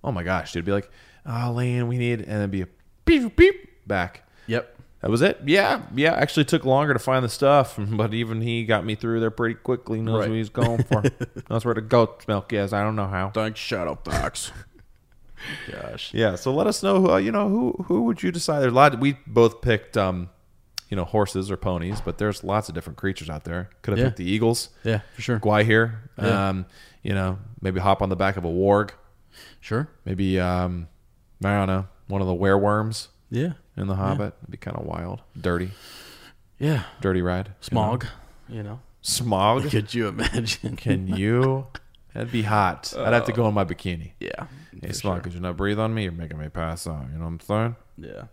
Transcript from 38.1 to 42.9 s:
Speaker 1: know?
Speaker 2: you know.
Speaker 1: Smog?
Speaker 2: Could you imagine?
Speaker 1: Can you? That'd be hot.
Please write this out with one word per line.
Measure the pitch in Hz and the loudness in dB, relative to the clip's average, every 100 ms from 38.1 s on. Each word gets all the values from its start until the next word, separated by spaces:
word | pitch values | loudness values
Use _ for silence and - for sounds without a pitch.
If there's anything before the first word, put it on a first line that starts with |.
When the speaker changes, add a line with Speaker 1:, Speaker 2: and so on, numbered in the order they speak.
| - - - - | -12 -20 -20 -16
Speaker 1:
know? | 113 | -12
Speaker 2:
you | |
know. | 104 117 - _ | -10 -12 -16 _
Speaker 1:
Smog? | - - 113 98 104 123 143 | -6 -2 0 4 4 4 2
Speaker 2:
Could | 120 101 | 0 0
you | 120 110 | -2 -2
imagine? | 104 104 110 113 - 113 123 | -2 -2 -2 -4 -4 -6 -6
Speaker 1:
Can | - 101 95 | -2 -2 0
you? | 95 101 120 131 131 135 - - _ - | 0 2 2 2 0 -6 -16 -20 _ -16
That'd | - 117 | -10 -4
be | 120 | -2
hot. | 107 107 95 82 - | 2 2 2 0 -8